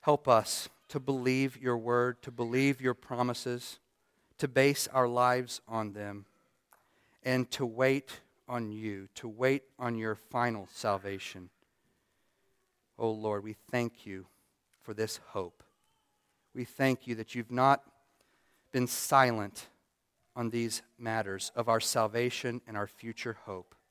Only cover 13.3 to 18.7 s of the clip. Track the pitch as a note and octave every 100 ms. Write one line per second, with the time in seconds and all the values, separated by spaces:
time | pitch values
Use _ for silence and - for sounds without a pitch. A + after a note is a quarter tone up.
13.3 | G#2 G#2 G#2+ _ B2 A#2 - - F#2+ F#2
14.3 | _ _ _ _ _ - G#2 A2 - -
15.3 | G#2 F2 _ _ _ _ _ _ _ _
16.3 | _ _ B2 A#2+ - C3+ B2+ - A2+ A2
17.3 | A#2+ A2+ B2 C3 C#3 - _ _ _ _
18.3 | _ _ _ _